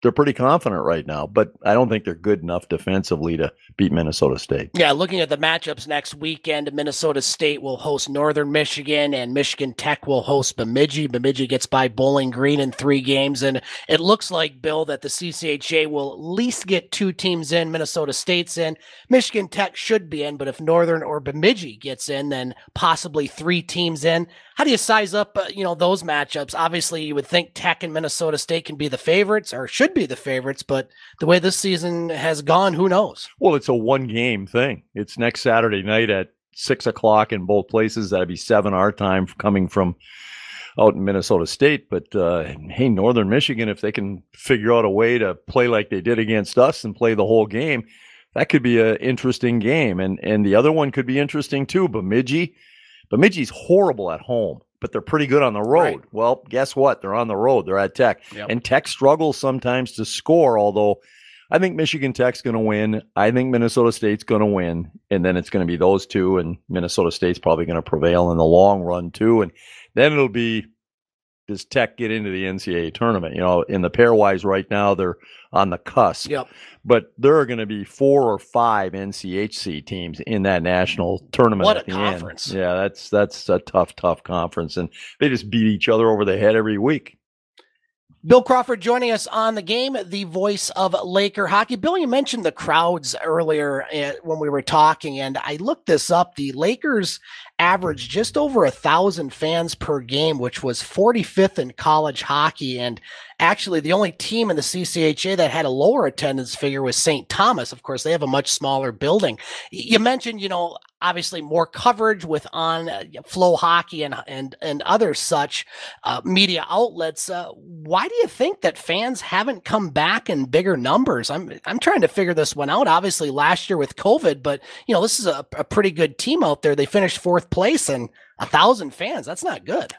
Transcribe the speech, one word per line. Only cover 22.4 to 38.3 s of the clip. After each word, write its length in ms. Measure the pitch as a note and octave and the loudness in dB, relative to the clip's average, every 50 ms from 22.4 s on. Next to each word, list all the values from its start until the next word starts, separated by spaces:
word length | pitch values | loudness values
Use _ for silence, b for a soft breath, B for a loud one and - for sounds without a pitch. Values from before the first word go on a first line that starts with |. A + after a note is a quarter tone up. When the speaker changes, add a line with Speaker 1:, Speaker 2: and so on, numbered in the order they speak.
| B2+ B2+ B2 b b b b | -6 -8 -12 b b b b
Speaker 2:
possibly 520 | - - E3+ E3 D3+ - F3 C#3+ D3+ D3 | -2 0 0 0 0 -2 -6 -4 -4 -4
three 360 | C3+ - - D#3 E3+ F3+ F3 E3 | -4 -6 -6 -4 -2 -2 -2 -2
teams 420 | - - F3 F3 E3 E3 D3 C#3 | -4 -6 -4 -4 -4 -2 -2 0
in. 240 | E3 E3 E3 F3 - b b b b b | 0 0 0 -2 -4 b b b b b
How 80 | b D4+ | b 0
do 60 | D4+ | 2
you 80 | B3 G#3+ | 2 2
size 340 | - - A3 A3 G#3 F#3 F3 | 2 2 2 2 2 0 -2
up, 220 | G#3 G#3 - - | -2 -2 -2 -2
uh, 100 | G3+ F#3+ G3+ F#3+ | -4 -4 -4 -4
you 100 | G3 G3 | -4 -4
know, 100 | F3+ F3 | -4 -2
those 280 | D3+ F3 F3 F#3 F#3 E3 | 0 2 2 2 0 -2
matchups? 520 | E3+ D3+ D3 C#3+ - - D3+ C#3+ C3 - | -2 -2 -2 -2 -4 -6 -8 -8 -6 -4
Obviously, 480 | D#3+ E3 E3 E3 F3 D#3 - F3 D#3+ D#3 | -2 -2 0 0 -2 -4 -4 -6 -6 -6
you 100 | D3+ D3 | -6 -4
would 120 | C#3+ C#3 | -4 -2
think 240 | - - F3 E3+ E3+ - | 0 0 0 0 -2 -6
Tech 280 | - - F3+ E3 - - | -6 -2 -2 -2 -2 -4
and 100 | E3 D#3 | -8 -6
Minnesota 460 | D#3 D#3+ D3 - - F3 D#3+ D3+ C#3+ | -4 -4 -4 -4 -2 -2 -2 -2 -2
State 260 | - - E3+ E3 D#3+ | -4 -2 -4 -4 -4
can 100 | - D#3 | -6 -8
be 120 | C#3+ D3+ D3 | -6 -6 -6
the 80 | D3+ | -6
favorites 560 | - - - E3 G3 G#3 F#3+ G#3+ G#3+ G#3 - - | -4 0 0 2 2 2 0 0 -2 -2 -4 -10
or 160 | B2+ C3 - | -10 -10 -6
should 240 | - - C4 E4 F#4+ | -2 0 2 2 2
be 140 | D#4 F#3+ | 0 -2
the 100 | C3 - | -2 -6
favorites, 460 | - - C#3+ C3 C3 B2+ C3+ C#3 - - | -8 -6 -6 -6 -4 -4 -6 -8 -8 -6
but 260 | - C#3+ C3 C3 - B B B B B B | -4 -2 -2 -4 -4 B B B B B B
the 60 | - | 2
way 120 | D3+ F3 F3+ | 4 4 4
this 200 | E3 F#3+ F3+ - | 4 2 0 0
season 500 | - G3 F#3 E3+ E3 F3 E3+ E3+ E3+ E3 | -2 -2 -2 -2 -2 -4 -4 -4 -4 -6
has 320 | D#3+ C#3+ C#3 E3 D#3+ D3 | -6 -4 -4 -4 -4 -2
gone, 320 | D3 C#3+ D#3+ F3 G3 G3 F3 | 0 2 4 4 4 2 2
who 160 | D3+ F#3 F#3+ | 2 2 2
knows? 400 | F3+ F#3+ G#3+ F#3 - - - - - - | 4 2 2 0 -2 -10 -18 -18 -4 2
Speaker 1:
Well, 160 | F3+ F#3 D#3 | 4 4 4
it's 140 | C#3 - - | 4 2 0
a 60 | C3 | 0
one-game 720 | A#2 A2 A#2 C3+ C3+ C3 A#2+ G#2+ A#2 A#2+ B2+ A2+ G2+ G2 | 0 2 2 0 0 0 -2 -2 -2 0 0 -2 -4 -4
thing. 380 | G2 - A#2+ B2+ C#3 A2+ - - _ - | -4 -2 0 0 0 -2 -6 -12 _ -10
It's 240 | - G#2 - - - | -8 -8 -8 -6 -2
next 240 | A#2 A#2 - - - | -2 -2 -2 0 0
Saturday 400 | B2+ A2+ A2+ A2+ A2+ G#2 G2 F#2+ | 2 4 4 4 2 0 -2 -2
night 260 | G2+ G#2+ A2 A#2 G#2+ | 0 0 2 2 2
at 240 | G#2 F#2+ F#2 - _ _ _ _ _ | 0 0 -2 -6 _ _ _ _ _
six 320 | - - - C3+ - - | -8 -4 -2 -2 -2 -2
o'clock 460 | A#2+ A2 - - A2+ G#2+ G#2+ G#2+ - A2+ | -4 -2 2 4 4 6 6 4 2 0
in 120 | G2+ F2+ | -4 -2
both 240 | F2+ G#2 G2+ F#2 - | 0 0 0 0 0
places. 420 | - A2+ A2 A2 - A#2 G#2+ F#2 | 0 0 0 0 -2 -4 -4 -2
That'd 180 | G2+ F#2 F#2 | 0 0 -2
be 80 | E2+ | -2